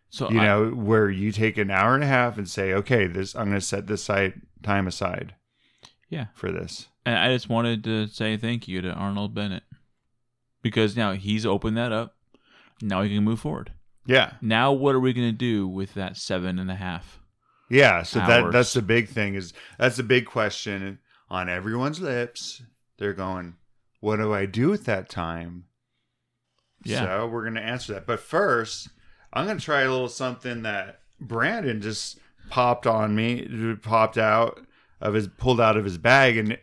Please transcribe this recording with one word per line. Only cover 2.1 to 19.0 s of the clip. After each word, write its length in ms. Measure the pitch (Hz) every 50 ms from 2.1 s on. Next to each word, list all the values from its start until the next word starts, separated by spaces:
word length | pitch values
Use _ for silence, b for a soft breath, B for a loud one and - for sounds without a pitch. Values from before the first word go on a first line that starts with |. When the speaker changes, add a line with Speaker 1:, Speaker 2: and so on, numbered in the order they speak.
| 135 123 123 120 101 107
Speaker 2:
and 100 | 98 85
say, 240 | - 101 95 95
'Okay, 340 | 95 101 98 - 127 113 95 87
this, 260 | 85 95 98 95 -
I'm 140 | - 104 101
gonna 120 | 101 98
set 260 | 92 - 98 101 101 95
this 140 | 104 98 -
side, 360 | - 101 98 98 92 - - - - _ -
time 240 | - 104 101 98 95
aside 480 | 92 - - 98 90 92 92 - - - _ _ _ b b b b b b b b b b b b
Speaker 1:
Yeah. 180 | 165 156 117 107 _
Speaker 2:
for 160 | - - 92
this.'" 360 | 87 87 87 82 - - - _ _ _ -
Speaker 1:
And 120 | 123 117 87
I 160 | 95 123 127
just 140 | 120 - -
wanted 340 | 117 117 117 117 117 107 104
to 220 | 113 113 110 107
say 300 | 104 - - 113 110 110 104
thank 280 | 113 113 120 117 -
you 140 | - 92 92
to 120 | 92 92 87
Arnold 400 | 82 98 101 101 101 104 104 113
Bennett 300 | 104 104 101 92 90 - - - - _ _ _ _ _ _ _ _ _ _ _ _ _ _ _ _
because 340 | - 117 - 113 110 104 101
now 160 | 120 110 101
he's 320 | 95 95 98 104 104 107 110
opened 320 | 104 98 101 - 113 110
that 160 | 117 120 120
up. 240 | 110 110 117 - _ _ _ _ _ b b b b b b b b b
Now 220 | 113 101 95 92
we 80 | 101 101 101
can 100 | 104 104
move 160 | 107 113 113
forward. 320 | - 151 147 - - - - - - _ _ _ -
Speaker 2:
Yeah. 260 | 123 127 131 - - - -
Speaker 1:
Now 320 | - 110 113 113 127 139
what 220 | 139 131 139 139 135
are 60 | 131
we 120 | 127 131
gonna 200 | 120 123 120 117
do 360 | 110 - 123 120 113 101 98 92
with 240 | 92 95 95 98 -
that 220 | 101 95 92 90
seven 420 | - - - 95 90 90 92 90 92
and 120 | 92 92
a 60 | 92
half 440 | 95 92 90 85 82 - - - - - _ _ _ _ _ _ _ _ -
Speaker 2:
Yeah, 340 | 120 139 139 113 90 85 85
so 160 | - - 113
that, 240 | 87 90 113 120 90
Speaker 1:
hours? 80 | 85
Speaker 2:
that's 200 | 87 123 123 -
the 100 | - 123
big 260 | 104 90 113 120